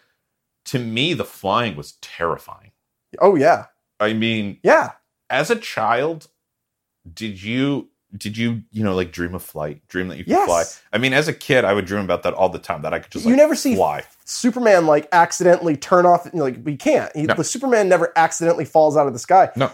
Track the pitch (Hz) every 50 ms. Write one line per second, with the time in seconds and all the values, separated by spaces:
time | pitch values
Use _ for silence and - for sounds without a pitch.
0 | _ _ _ _ _ _ _ _ _ _ _ _ - - - 127 120 113 113 120
1 | 143 175 165 107 - - - - - 95 104 117 120 107 78 71 71 - - _
2 | - - - - 85 82 78 - - - - _ 104 107 _ _ _ _ _ _
3 | _ _ - - 175 202 190 143 135 170 151 120 127 - _ _ _ _ _ -
4 | 107 107 110 110 113 113 113 110 104 101 - - - 180 302 320 135 113 - _
5 | _ _ _ _ _ - 123 135 156 220 240 220 - - - - 110 107 117 123
6 | 143 165 165 156 - _ _ _ _ _ _ _ _ _ _ _ _ _ _ _
7 | - 87 82 - 110 110 98 92 98 107 120 127 135 143 143 123 - _ _ _
8 | _ _ 98 101 - 104 104 113 117 117 117 113 113 _ 104 110 110 101 92 92
9 | 90 80 82 87 87 87 92 87 - - - 78 76 76 73 73 _ _ - 90
10 | 92 90 76 76 95 170 254 381 403 - 85 85 82 - - - _ _ - 110
11 | 127 131 131 147 156 165 - - - - 131 127 107 95 101 104 92 82 98 104
12 | 95 90 87 87 - 90 - - 95 90 82 78 - - 82 76 76 78 82 82
13 | - - - - - 233 254 277 302 311 285 - - 277 233 95 85 76 73 -
14 | - - _ _ _ - - - - 247 208 254 240 220 196 175 165 156 147 151
15 | 151 - 180 170 170 170 - - 175 180 175 - 170 170 147 135 - - 190 180
16 | 175 175 175 170 - - - 165 143 131 123 120 117 151 147 - - 294 294 147
17 | 107 - - 156 151 117 - - 151 - - 247 277 262 240 214 202 180 180 165
18 | 165 170 - 165 165 165 - - 170 165 170 - 147 - - 160 156 151 139 151
19 | 143 139 117 120 - - 175 190 170 - - - 135 -